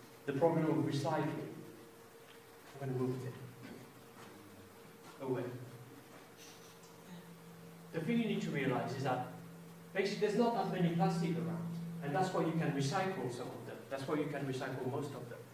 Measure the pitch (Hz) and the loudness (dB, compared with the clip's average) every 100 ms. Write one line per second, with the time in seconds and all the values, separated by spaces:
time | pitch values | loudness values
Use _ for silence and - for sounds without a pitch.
0 | - - - 135 165 165 156 - - 139 | -18 -6 -2 6 6 6 6 4 4 2
1 | 165 156 - - - - - - - - | 2 2 2 0 -6 -8 -12 -14 -16 -18
2 | - - - - - - - 139 135 127 | -18 -18 -18 -18 -18 -18 -16 -6 -2 2
3 | 127 123 123 - - - - - - - | 2 0 -4 -8 -12 -14 -14 -14 -14 -16
4 | - - - - - - - - - - | -18 -16 -16 -16 -16 -16 -18 -18 -18 -16
5 | - - 135 120 120 - - - - - | -16 -8 -2 0 0 -4 -10 -12 -14 -16
6 | - - - - - - - - - - | -16 -18 -18 -16 -16 -16 -18 -18 -18 -18
7 | - - - - - - - - - 165 | -14 -14 -14 -16 -16 -16 -16 -16 -6 -2
8 | 233 233 214 - 160 143 135 131 120 123 | 2 4 4 2 2 2 4 4 2 0
9 | 117 - - - - - - - - 190 | 2 2 -2 -8 -12 -14 -16 -16 -4 2
10 | 196 170 214 240 233 208 170 175 170 170 | 2 4 4 6 6 6 2 4 6 6
11 | 190 165 - - - - - - - - | 6 6 2 2 0 -2 -2 -4 -6 -4
12 | 147 185 - 180 165 165 139 139 - 190 | 0 4 4 4 4 4 4 4 4 4
13 | 190 - 120 - - - - - - 135 | 2 0 -2 -2 -6 -6 -8 -10 -6 -4
14 | 143 151 151 143 139 127 139 - 127 143 | 0 2 2 0 0 0 -2 -2 0 0
15 | - 120 - - - | -2 -4 -8 -10 -12